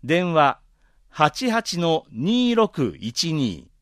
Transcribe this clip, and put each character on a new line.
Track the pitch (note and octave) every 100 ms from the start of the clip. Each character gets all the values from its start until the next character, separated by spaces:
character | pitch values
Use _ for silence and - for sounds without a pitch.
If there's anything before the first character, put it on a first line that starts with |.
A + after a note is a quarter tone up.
電 | A#2+ E3 F3+
話、 | E3 C#3+ - _ _ _ _ _
八 | - D3+ - B3+
八 | A3+ A3+ F3
の | E3+ D#3+ -
二 | A2 D#3 A#3+ B3 A#3
六 | G#3+ - B2+ C#2+
一 | G#2 A#2+ E3+
二。 | D#3 B2+ E2 - _